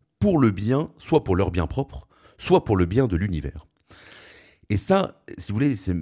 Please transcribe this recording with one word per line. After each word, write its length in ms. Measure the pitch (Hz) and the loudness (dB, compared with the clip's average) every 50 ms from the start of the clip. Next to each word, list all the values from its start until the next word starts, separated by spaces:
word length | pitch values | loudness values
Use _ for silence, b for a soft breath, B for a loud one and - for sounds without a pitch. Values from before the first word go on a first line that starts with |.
| _ _ _ _ | _ _ _ _
pour 200 | 202 208 180 147 | 0 2 4 4
le 120 | 127 110 | 4 2
bien, 420 | 95 92 104 113 131 143 165 156 - - | 2 0 -2 -2 0 0 -2 -4 -10 -16
soit 260 | - - 160 151 - | -2 0 2 2 2
pour 100 | - 90 | 2 0
leur 160 | 90 95 90 | 0 0 0
bien 160 | 85 87 82 | 0 -2 -2
propre, 400 | - - 131 139 - - - - b b b b b b - | -2 -2 -4 -6 -6 -8 -16 -18 b b b b b b -10
soit 260 | - - 180 175 - | 0 2 2 2 4
pour 120 | - 107 | 2 2
le 80 | 92 90 | 2 2
bien 220 | 85 101 131 135 | 2 2 0 0
de 100 | 113 90 | 0 0
l'univers. 500 | 80 101 101 87 73 69 71 - 78 - _ _ _ _ B B B B B B B B B B B B B B B B - | -2 -2 -2 -4 -6 -6 -8 -10 -14 -18 _ _ _ _ B B B B B B B B B B B B B B B B -4
Et 80 | 104 | -4
ça, 460 | 98 - - 190 196 - - - _ _ - - - | -2 0 2 2 2 2 -2 -6 _ _ -18 -16 -12
si 120 | - - | -10 -6
vous 60 | 101 | -2
voulez, 180 | 110 143 143 123 | 0 0 0 0
c'est, 220 | - - 95 90 85 | -2 -2 -4 -4 -4